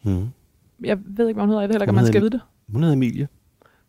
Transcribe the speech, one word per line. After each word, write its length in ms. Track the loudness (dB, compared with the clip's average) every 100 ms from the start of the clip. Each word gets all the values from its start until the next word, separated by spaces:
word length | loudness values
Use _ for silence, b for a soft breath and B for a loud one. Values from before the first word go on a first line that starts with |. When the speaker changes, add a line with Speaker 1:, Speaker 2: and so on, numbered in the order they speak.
Speaker 1:
Mhm. 260 | -4 -2 -4 -10 _ _ _ -10
Speaker 2:
Jeg 140 | -4 -4 -4
ved 220 | -2 -2
ikke, 80 | 0
hvad 80 |
hun 60 | 0
hedder. 120 | 0
Jeg 80 | 0
ved 40 |
heller 100 | 0
ikke, 60 | 2
Speaker 1:
Hun 0 |
Speaker 2:
om 60 | 4
man 60 |
Speaker 1:
hedder 80 | 4
Speaker 2:
skal 80 | 4
Speaker 1:
Em-, 40 |
Speaker 2:
vide 80 | 2
det. 100 | -2 -8 _ -8
Speaker 1:
hun 120 | 0
hedder 120 | 2 2
Emilie. 320 | 0 -2 -8 _ _ _ b b